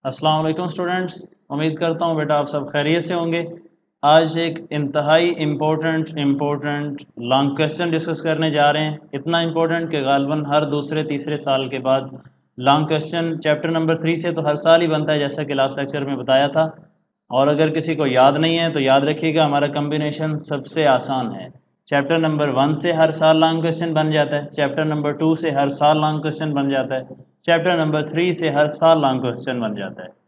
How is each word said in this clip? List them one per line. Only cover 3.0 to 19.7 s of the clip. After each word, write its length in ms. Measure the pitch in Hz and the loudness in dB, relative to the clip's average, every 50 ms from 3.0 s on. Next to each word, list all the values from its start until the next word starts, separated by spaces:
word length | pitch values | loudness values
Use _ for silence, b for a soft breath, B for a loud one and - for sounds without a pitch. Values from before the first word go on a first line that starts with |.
से 120 | 165 170 180 | 0 -2 -4
होंगे। 340 | 170 165 165 165 170 170 170 - - - - _ _ _ _ _ _ - | -2 -2 -2 -2 -2 -4 -6 -10 -16 -20 -20 _ _ _ _ _ _ 4
आज 340 | 147 156 160 165 156 165 | 6 6 6 6 4 0
एक 300 | 165 165 165 165 165 - - | -2 -2 -2 -4 -8 -10 -6
इंतहाई 560 | 147 147 147 139 143 151 143 147 156 165 170 | -4 -4 -4 -2 -2 -2 2 4 4 4 4
important, 920 | 175 170 165 156 151 147 139 151 156 160 156 160 165 160 160 156 160 160 | 2 0 -2 -2 -2 0 0 0 0 0 0 0 -2 0 -2 -2 -4 -4
important 840 | 151 143 139 139 139 147 143 147 139 143 147 143 147 147 147 139 143 - _ _ - | -2 0 0 0 0 0 -2 -2 -2 -4 -4 -4 -4 -6 -6 -8 -10 -14 _ _ -10
long 360 | 120 120 131 135 139 139 139 | -2 2 2 2 2 0 0
question 360 | 147 156 151 156 - 175 170 | 0 -2 -2 -2 -2 -2 0
discuss 300 | 165 160 165 170 160 151 | 0 -2 -2 -4 -6 -4
करने 300 | - 165 156 156 160 160 | -2 -2 -2 0 0 0
जा 200 | 147 147 143 147 | 2 4 4 4
रहे 120 | 147 151 156 | 4 2 -2
हैं। 160 | 156 151 151 - - - | -2 -4 -8 -12 -10 -10
इतना 280 | 139 139 165 170 170 | -8 -4 -2 0 0
important 500 | 165 160 156 165 165 165 170 170 165 160 | 0 0 0 0 0 0 0 -2 -2 -2
कि 100 | 160 147 | -2 -2
गालिबन 440 | 135 135 139 139 139 139 156 151 147 | 0 2 2 2 2 0 -2 -4 -2
हर 200 | 139 143 151 147 | 0 0 0 2
दूसरे 380 | 139 143 147 139 - 156 156 151 | 0 -2 -4 -4 -4 -4 -4 -2
तीसरे 340 | 151 143 139 139 147 151 | -2 -4 -6 -4 -4 -6
साल 320 | 143 - 147 135 131 135 127 | -4 -2 0 0 0 0 -4
के 100 | 135 131 | -6 -4
बाद 440 | 123 131 131 135 131 - - - _ - _ _ _ _ _ - | 0 0 0 0 0 -6 -14 -16 _ -20 _ _ _ _ _ 0
long 280 | 127 139 139 151 156 | 4 4 4 4 4
question 500 | 156 160 151 156 - - 170 165 165 160 | 0 -2 -2 -2 -4 -4 -2 -2 -2 -4
chapter 320 | 160 - 156 147 151 - 165 | -2 0 0 0 0 0 -2
number 320 | 165 165 160 160 165 165 | 0 0 0 0 0 0
three 140 | 165 160 170 | 0 -2 -2
से 160 | 160 170 175 | 0 -2 -4
तो 100 | 165 165 | -4 -2
हर 140 | 147 147 147 | -2 -2 -2
साल 260 | 147 - 165 165 170 | 2 4 6 6 6
ही 60 | 175 | 6
बनता 260 | 160 156 156 151 151 151 | 2 0 -2 0 0 0
है, 60 | 147 | 0
जैसा 240 | 143 139 143 - 151 | -2 -2 -4 -6 -6
कि 100 | 143 143 | -4 0
लास्ट 260 | 135 135 135 135 143 | 0 0 0 0 -6
lecture 240 | 139 139 - 143 139 | -8 -6 -6 -6 -6
में 140 | 139 139 | -6 -6
बताया 300 | 123 123 123 131 135 143 | -6 0 2 4 4 4
था। 420 | 143 143 160 160 156 - - - _ _ _ _ _ _ _ _ _ | 2 2 0 0 0 -2 -14 -20 _ _ _ _ _ _ _ _ _
और 160 | 123 127 139 | 0 2 4
अगर 220 | 147 147 143 160 156 | 4 4 2 2 2
किसी 260 | 156 160 156 165 156 | 0 -2 -2 -2 -2
को 120 | 143 151 | -2 -2
याद 300 | 135 127 127 131 139 143 | 0 4 6 6 6 6
नहीं 200 | 151 160 165 165 | 4 0 0 2
है 160 | 170 170 165 139 | 0 0 0 0
तो 60 | 151 | 0
याद 260 | 135 131 131 139 139 | 2 4 4 4 4
रखिएगा, 400 | 151 147 147 160 160 156 160 156 | 0 -2 0 -2 0 2 2 2
हमारा 220 | 143 143 143 143 | 2 2 0 0
combination 680 | 139 | 0